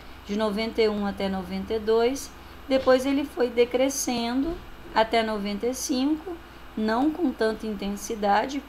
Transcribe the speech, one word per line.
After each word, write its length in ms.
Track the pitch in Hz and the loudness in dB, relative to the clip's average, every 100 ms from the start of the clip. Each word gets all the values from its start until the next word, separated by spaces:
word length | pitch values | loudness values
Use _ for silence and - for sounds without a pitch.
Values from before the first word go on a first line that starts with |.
| - - - | -18 -16 -6
de 100 | 208 | 0
noventa 420 | 220 202 226 220 | 0 0 -2 2
e 80 | 220 | 2
um 160 | 208 | 2
até 240 | 202 196 196 | -2 -2 -2
noventa 460 | 190 180 190 190 | -2 -4 -6 -4
e 60 | 220 | -2
dois. 500 | 208 220 233 277 - - - - - | 2 4 4 0 -8 -14 -18 -16 0
Depois 360 | 269 262 254 | 2 6 4
ele 200 | 254 277 | 6 0
foi 240 | 285 - 247 | 0 -2 0
decrescendo 1040 | 226 240 247 269 269 - 240 233 247 302 349 - - - | 4 2 4 2 0 -2 -2 0 0 0 -4 -10 -14 -4
até 300 | - 226 226 | 2 4 4
noventa 420 | 220 214 202 202 233 | 2 -2 -4 -2 -2
e 80 | |
cinco, 640 | 254 - 254 269 311 381 339 - - - - | -4 -2 2 2 0 -2 -10 -12 -16 -12 -2
não 340 | 214 226 294 | 0 2 2
com 220 | 311 320 | 2 -2
tanta 340 | 233 220 220 220 | 2 0 0 -4
intensidade, 960 | 202 202 202 - 226 202 202 262 277 | -4 -4 -6 -6 -2 2 2 2 -4